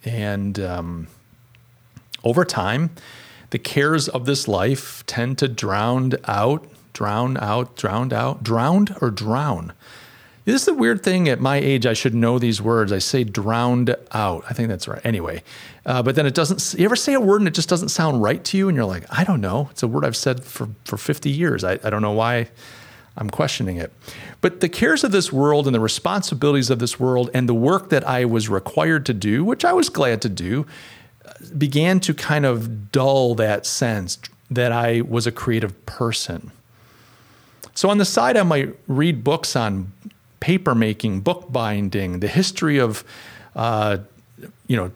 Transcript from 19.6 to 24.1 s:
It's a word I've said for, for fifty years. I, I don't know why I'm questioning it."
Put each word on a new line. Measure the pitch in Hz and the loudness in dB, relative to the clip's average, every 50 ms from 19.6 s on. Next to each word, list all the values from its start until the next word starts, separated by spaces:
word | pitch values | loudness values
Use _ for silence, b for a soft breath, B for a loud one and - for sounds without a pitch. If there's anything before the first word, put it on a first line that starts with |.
| 147 139 | -2 -4
It's | - - | -4 -4
a | - 117 | -2 -2
word | 117 147 147 | 0 0 0
I've | 135 117 | 0 -2
said | - - 143 127 123 127 | 0 -2 -2 -2 -2 -6
for, | - - - 117 107 104 - _ | -14 -10 -10 -10 -10 -10 -14 _
for | - - | -10 -8
fifty | - - - - - - 147 | -6 -4 -4 -4 -2 -2 -2
years. | 139 147 175 165 123 - 95 | -2 0 0 0 0 0 -2
I, | 90 95 - | -2 -4 -2
I | - 107 | -2 -2
don't | 104 107 | -2 0
know | 107 104 | 0 0
why | 104 107 113 117 120 120 117 113 B B B B B B B B B B B B B | 0 0 2 2 0 0 -2 -4 B B B B B B B B B B B B B
I'm | - 113 101 | -8 -8 -8
questioning | - - 156 - - - - 95 90 | -2 -2 -2 -2 -2 -4 -4 -4 -4
it." | 85 82 - - _ B B | -6 -8 -10 -12 _ B B